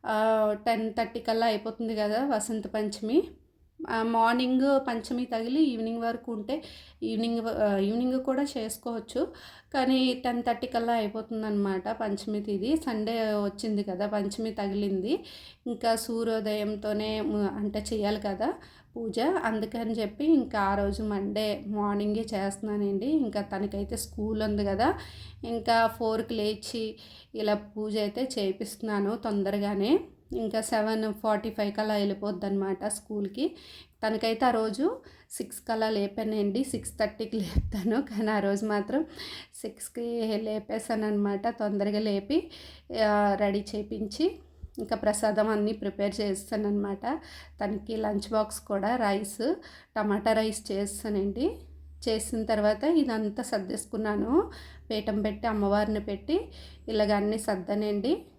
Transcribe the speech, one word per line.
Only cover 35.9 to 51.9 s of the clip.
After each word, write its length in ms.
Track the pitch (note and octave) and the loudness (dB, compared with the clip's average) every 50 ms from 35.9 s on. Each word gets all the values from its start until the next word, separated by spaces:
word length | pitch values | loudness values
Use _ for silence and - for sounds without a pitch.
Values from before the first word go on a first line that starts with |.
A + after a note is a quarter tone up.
| G#3+ G3+ G3+ G3 G3+ A#3 A3 A3 G#3+ G#3+ G3+ G3+ F#3+ B3 C4+ | 2 2 0 0 -2 -4 -2 -2 0 0 0 2 2 0 0
సిక్స్ 360 | C4+ - - - - - - | 0 -2 -6 -6 -8 -2 -2
థర్టీకి 380 | G#3+ G#3 - - A3 G#3+ - | -2 -2 0 -6 -6 -4 -2
లేపుతాను, 640 | A3 F#3+ E3 F#3 - - - - G3+ F3+ A3+ G#3+ B3+ | -2 -2 2 0 0 0 0 -4 -2 0 2 2 2
కానీ 300 | D4 - G#3+ G3+ A3+ G#3+ | 0 -2 -2 -2 0 2
ఆ 80 | A3 G#3 | 2 2
రోజు 260 | G3 G3 G3+ G3+ A3 | 2 2 0 0 0
మాత్రం 400 | G#3+ G#3 G#3 G3 - C4 C#4+ D#4+ - - - - - - - - _ _ - | 0 0 0 0 0 0 0 -2 -2 -8 -14 -14 -12 -12 -14 -16 _ _ -10
సిక్స్కి 600 | - A3 - - - - _ A#3+ A#3 A#3 A#3 A#3 A3 A3 G#3+ G#3+ | -10 -10 -10 -10 -14 -10 _ -6 -4 -4 -2 0 0 0 0 0
లేపేశాను 680 | A3 G#3+ G#3+ G#3+ G#3+ - A3 A3 - - A3+ A3 G#3+ | -2 -2 -4 -4 -4 -4 -6 -4 -2 -2 -2 0 2
అనమాట. 400 | G#3+ G#3 G3+ G3+ G3+ G3+ G3 G3+ | 2 2 2 2 2 0 0 -2
తొందరగా 520 | A#3 A3+ - G#3+ G#3 G#3 G3 G3 G#3 G#3 G#3 | -2 -2 0 -2 0 0 0 0 2 2 2
లేపి, 500 | A3 G#3+ G3+ G3 G3 - C#4+ E4+ - - - - - - - - _ - - - A3 | 2 2 0 0 0 2 0 0 0 -2 -16 -18 -18 -20 -20 -20 _ -8 0 2 4
ఆ, 340 | G#3+ G#3 G#3 G#3 G3+ G3 F#3+ | 4 6 6 4 4 4 4
రెడీ 260 | G#3 G3+ G3 G#3 G3+ - - | 2 2 2 0 -2 -4 -6
చేపించి 640 | G#3 G#3 G#3 A3+ G3+ A3 G3+ - - D#4 F#4+ - - - - - - - - - - | -6 -4 -4 -4 -4 -4 -6 0 2 2 2 0 -2 -18 -20 -18 -16 -16 -12 -8 -8
ఇంకా 160 | A3 - A#3 | -4 -4 -4
ప్రసాదం 520 | - - G#3+ G#3 G#3 A3+ G#3+ G3+ G#3+ G#3 | 0 2 0 2 4 2 2 4 4 2
అన్నీ 260 | A3 G#3+ G#3 G#3 G#3+ A3 | 2 2 2 2 0 0
ప్రిపేర్ 480 | G#3 - G3+ G3 - G3+ G#3 G#3 - | -2 -4 -6 -2 0 -2 0 0 0
చేస్తానన్నమాట. 840 | G#3 G3+ F#3+ F#3+ - - A3+ G#3 G#3+ G#3 G#3 G3+ G3+ G3+ G3 G3 - A#3 D4 D#4 - - - - - - - - G#3 | 0 0 -2 -2 -4 -4 -2 0 0 2 2 0 0 -2 -4 -4 -2 -4 -4 -4 -6 -12 -18 -18 -18 -20 -8 -4 -4
తనకి 340 | G3 G#3+ G3 - - A3+ | -2 -2 -4 -4 -4 -4
లంచ్ 340 | A3 A3 G#3 G#3 G3+ G#3 - | -2 -2 0 0 -2 -2 0
బాక్స్ 280 | A3+ G#3+ G#3+ G#3+ - - | 0 0 0 0 -4 -12
కూడా 360 | - - G#3 G3 F#3+ G#3+ B3 | -4 -2 -2 0 2 0 2
రైస్, 600 | B3 A3+ G3+ G3 G3+ G#3+ G3+ - - A3 C#4+ F#4 - - - - - - _ _ | 2 2 2 2 0 -2 -4 -4 -2 0 0 0 -2 -4 -20 -20 -20 -20 _ _
టమాటా 380 | A3 G#3 G#3 G3 G3+ G3+ A3+ A3 | -2 2 2 2 4 4 4 4
రైస్ 380 | A3 A3 A3 G3+ - - - | 4 2 2 -2 -4 -6 -4
చేస్తానండి. 880 | G3+ G3 G#3 G3+ - - - A3 G#3 F#3+ G3 G3+ G3 A3+ C4+ G4 - - - - - - - - | -2 -2 -2 -4 -4 -6 -4 -2 0 0 0 0 0 0 0 0 0 -4 -14 -18 -20 -20 -20 -20